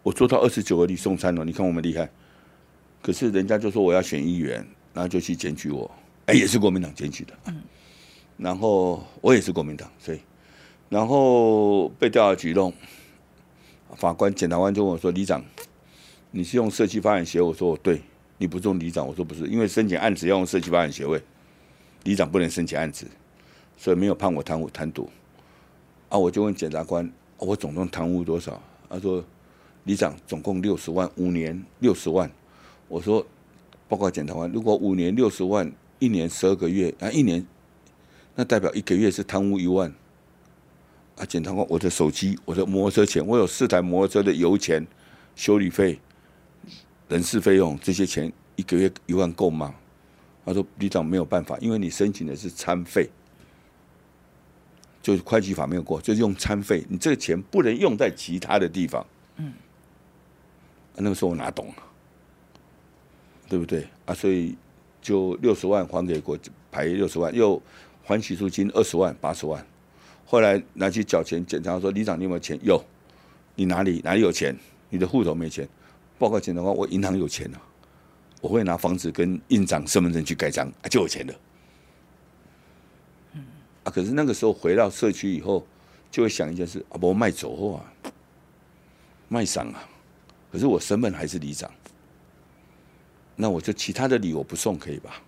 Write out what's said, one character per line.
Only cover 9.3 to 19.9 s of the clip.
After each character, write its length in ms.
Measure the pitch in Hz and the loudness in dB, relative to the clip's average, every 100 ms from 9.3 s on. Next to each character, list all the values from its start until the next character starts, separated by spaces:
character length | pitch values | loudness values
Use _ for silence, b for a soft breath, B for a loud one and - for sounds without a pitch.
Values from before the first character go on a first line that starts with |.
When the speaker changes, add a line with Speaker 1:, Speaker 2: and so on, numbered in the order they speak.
Speaker 1:
也 40 | 123 | 6
是 120 | 92 | 4
国 120 | 87 | -4
民 140 | 76 73 | -4 -10
党， 120 | - - | -16 -16
所 140 | - | -12
以， 60 | 78 - _ b b b b _ | -12 -14 _ b b b b _
然 180 | 104 113 | 0 4
后 800 | 139 131 123 113 107 104 101 85 - | 6 6 6 6 6 6 4 0 0
被 100 | 120 | 4
调 200 | 117 104 | 6 6
查 60 | 95 | 4
局 160 | 82 | 2
弄， 200 | 90 92 - B B B B _ _ _ _ b b _ | 2 0 -4 B B B B _ _ _ _ b b _
法 160 | - 85 | -2 -2
官、 220 | 82 101 | 2 0
检 160 | 98 87 | 2 0
察 80 | 87 | 2
官 160 | 98 | 2
就 100 | 101 | 2
问 80 | 101 | 0
我 60 | 82 | 0
说 120 | 92 | -2
：“里 120 | 90 | -2
长， 180 | 98 78 - - - _ B B B B _ | -2 -2 -4 -20 -20 _ B B B B _
你 120 | 98 | -8
是 140 | 87 123 | -2 0
用 120 | 110 | 0
社 160 | - | 2
区 140 | 104 107 | 0 2
发 160 | 101 | 2
展 100 | 101 | 2
协 160 | 82 85 | 0 2
会？” 60 | 87 | 0
我 60 | |
说 160 | 78 90 | 2 -2
：“我 60 | 78 | 0
对。 240 | 95 78 - _ _ _ | 0 0 -4 _ _ _
”“你 60 | |
不 140 | 90 90 | -4 -2
是 60 | |
用 140 | 98 92 | -2 -2
里 120 | 82 | -2
长？” 160 | 85 67 | -4 -6
我 80 | |
说 80 | 80 | -6
：“不 80 | 82 | -8
是， 140 | 80 78 | -6 -4
因 100 | 113 | 0
为 100 | 104 | 2
申 200 | - | 2
请 100 | 107 | 2